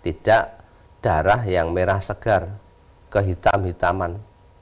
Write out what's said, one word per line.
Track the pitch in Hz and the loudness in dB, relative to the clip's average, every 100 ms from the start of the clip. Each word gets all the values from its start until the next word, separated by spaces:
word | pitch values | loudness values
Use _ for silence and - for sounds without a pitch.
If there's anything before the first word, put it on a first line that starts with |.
Tidak | 85 - - 110 - - - _ - - | -8 -4 2 4 2 -8 -20 _ -20 -6
darah | - 78 87 110 107 | -2 2 2 2 2
yang | 90 82 | 0 0
merah | 90 92 95 | 0 0 -2
segar, | - 101 113 95 90 101 - _ _ _ - | -4 -6 0 0 -2 -12 -20 _ _ _ -4
kehitam-hitaman. | 104 98 87 104 101 92 85 87 92 85 95 107 _ _ _ | -2 -2 0 0 0 -2 -2 -2 -2 -6 -8 -16 _ _ _